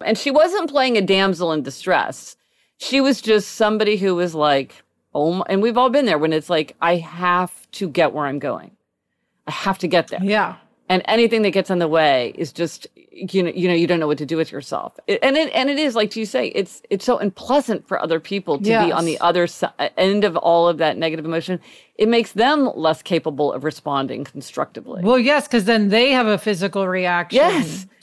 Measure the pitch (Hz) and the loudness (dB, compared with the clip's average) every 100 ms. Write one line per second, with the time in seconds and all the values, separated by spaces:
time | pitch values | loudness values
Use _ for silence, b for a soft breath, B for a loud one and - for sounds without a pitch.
0 | - 226 285 277 339 403 320 277 262 226 | -2 -2 2 2 4 2 0 0 2 2
1 | 185 190 196 170 170 156 135 - 185 156 | 2 2 2 0 -2 -2 -4 -6 0 0
2 | - - - - _ _ _ - - 277 | 0 -6 -16 -20 _ _ _ -14 -2 2
3 | 269 254 214 214 190 - 214 214 214 208 | 4 2 2 2 0 0 0 2 0 0
4 | 190 175 180 160 147 139 131 - _ _ | 0 0 -2 0 2 2 0 -12 _ _
5 | _ 143 156 185 - 196 226 233 254 269 | _ -2 0 0 0 0 2 2 2 2
6 | 247 151 160 156 156 165 151 - 170 175 | 2 2 0 -2 0 -2 -2 -2 0 0
7 | 165 170 180 180 180 - - - 185 156 | -2 -4 0 0 -2 -8 -16 -8 -4 0
8 | 156 147 143 139 143 87 80 _ _ _ | 0 0 -4 -4 -6 -8 -10 _ _ _
9 | _ _ _ _ - - 196 190 180 170 | _ _ _ _ -12 -6 -4 -2 0 0
10 | 160 - 196 208 170 180 _ _ - 185 | 0 -4 -2 0 -2 -6 _ _ -2 -2
11 | - 220 226 226 202 196 185 180 160 160 | 2 2 2 2 0 0 0 0 2 4
12 | 151 131 120 - 156 - 170 - - _ | 4 2 0 -6 -8 -6 -6 -8 -20 _
13 | _ - 190 190 175 - 180 170 170 170 | _ -14 -4 -2 0 0 0 2 2 0
14 | 151 151 139 160 160 - - - - - | 0 -2 -4 -4 -4 -6 -8 -8 -8 -8
15 | - 196 269 294 311 - 269 285 302 226 | -4 0 2 2 0 0 -2 0 0 0
16 | 214 220 214 254 233 190 185 - - 196 | -2 -4 -4 -4 -2 -4 -6 -8 -6 -4
17 | - 240 202 - - 285 262 190 - 185 | 0 0 -2 -4 0 0 0 -6 -4 -4
18 | 160 165 - 202 180 143 202 226 - - | -2 -4 -4 -6 -4 -2 0 2 2 0
19 | 170 - 170 175 170 - 160 - 143 - | -2 0 2 2 0 -2 -6 -4 -6 0
20 | 185 208 202 165 170 170 170 160 156 98 | 0 2 0 0 2 4 4 2 0 0
21 | 160 160 156 165 175 180 B B B - | -4 -4 -4 -4 -4 -6 B B B -2
22 | 214 233 226 196 247 302 254 - 156 156 | 2 2 0 0 2 2 0 0 0 0
23 | - 170 165 139 143 135 151 - 151 139 | -2 -2 -2 -2 -2 -2 -6 -6 -4 -4
24 | 135 120 143 143 - 143 143 - - - | -4 -8 -12 -14 -10 -8 -8 -10 -12 -4
25 | 190 254 233 294 - 233 196 226 202 220 | 2 2 4 2 2 0 2 2 4 4
26 | 262 262 220 202 214 180 196 196 185 185 | 4 4 2 0 0 -2 -2 -2 -2 0
27 | 180 175 170 247 339 349 160 190 190 - | 0 0 0 4 4 2 -2 -6 -14 -14